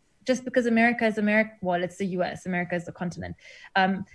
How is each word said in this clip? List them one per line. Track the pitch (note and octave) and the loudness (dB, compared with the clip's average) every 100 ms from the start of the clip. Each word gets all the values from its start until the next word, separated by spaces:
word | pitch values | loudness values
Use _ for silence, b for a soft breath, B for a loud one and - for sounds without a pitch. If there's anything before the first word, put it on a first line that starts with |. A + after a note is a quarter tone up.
| _ _ | _ _
just | - B3+ B3+ | -2 -2 0
because | B3+ | 0
America | A#3+ A3+ A#3 A#3 A3+ | 2 4 4 4 0
is | G#3+ | 0
America, | G#3 G#3+ G#3+ - | 2 2 0 -2
well, | F3+ F3 | -2 -2
it's | F3+ - | -2 -4
the | G3 | -4
U | F3+ | -2
S, | E3+ D#3+ - | -4 -4 -6
America | F3+ F3 | -4 -2
is | F3 E3+ | -4 -6
the | |
continent, | - F3 - F2 - B B B G3 | -8 -8 -8 -12 -12 B B B 2
um, | F#3+ F#3+ G3 | 2 0 -6